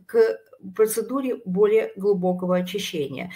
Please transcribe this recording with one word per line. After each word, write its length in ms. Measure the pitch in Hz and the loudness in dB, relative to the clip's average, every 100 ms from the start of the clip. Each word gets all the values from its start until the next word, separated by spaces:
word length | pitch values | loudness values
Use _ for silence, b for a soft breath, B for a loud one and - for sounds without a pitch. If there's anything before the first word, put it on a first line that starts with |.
| - | -2
к 360 | 233 226 - _ - 190 185 | 2 2 0 _ -20 -10 0
процедуре 640 | 214 226 214 269 262 - 185 | 0 0 -4 -4 -2 -4 -2
более 460 | 180 208 220 - 196 | 2 4 4 2 -2
глубокого 640 | 202 190 180 180 180 180 | 0 2 0 -2 0 0
очищения. 760 | 180 202 - 160 139 - 185 | -2 -6 -6 -4 -6 -6 -10